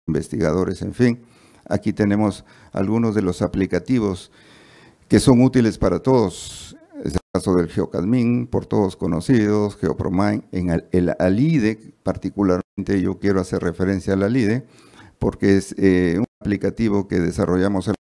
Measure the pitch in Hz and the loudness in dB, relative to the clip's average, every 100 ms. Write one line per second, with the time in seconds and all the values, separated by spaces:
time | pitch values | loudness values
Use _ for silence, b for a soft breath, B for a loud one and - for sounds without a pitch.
0 | - 76 80 - 82 82 90 92 95 98 | -6 -4 -4 -2 0 0 -2 -4 -6 0
1 | 123 117 - b b b - 101 107 - | 0 0 -8 b b b -6 -4 -2 -2
2 | 104 101 107 - - b b - 98 113 | 0 2 0 -2 -12 b b -4 -2 0
3 | 113 107 92 90 90 101 95 87 - 127 | 0 0 -2 -2 -4 -2 -2 -2 -2 -2
4 | 104 90 - B B B B B B B | -2 -4 -10 B B B B B B B
5 | - 107 - 123 127 127 113 - 98 87 | 2 4 6 6 6 4 2 2 0 0
6 | 131 131 98 - - - - 302 _ 302 | 2 2 2 -4 -14 -16 -18 -20 _ -10
7 | 135 85 - 92 101 90 85 - 85 - | -6 -6 -4 -4 0 0 0 -2 -4 -4
8 | 90 127 117 120 123 101 - 110 95 - | -2 0 2 0 -2 -6 -2 0 0 -2
9 | 90 82 - 127 104 104 104 - 90 - | -4 -2 2 2 4 2 0 -2 -4 -4
10 | - 90 104 104 - 92 90 82 - 92 | -2 0 0 -2 -4 -4 -2 -2 0 0
11 | 90 - 92 101 151 160 107 110 - - | 0 0 0 2 2 2 0 -2 -10 -12
12 | - 92 95 98 98 90 - - 98 101 | -8 -6 -6 -2 0 0 -4 -10 -4 -2
13 | 92 92 98 95 90 92 90 82 95 98 | -2 -2 0 0 -2 -4 -4 -2 -2 -2
14 | 92 95 98 131 104 120 - B B B | -2 0 0 0 0 -2 -6 B B B
15 | B - 107 - 104 98 92 - 95 90 | B -6 -4 0 4 4 2 0 2 4
16 | 90 87 123 _ - 101 95 - 110 101 | 2 0 -4 _ -4 -2 -4 -2 0 0
17 | 98 92 85 85 90 90 98 98 101 98 | 0 0 0 0 0 2 0 0 -2 -4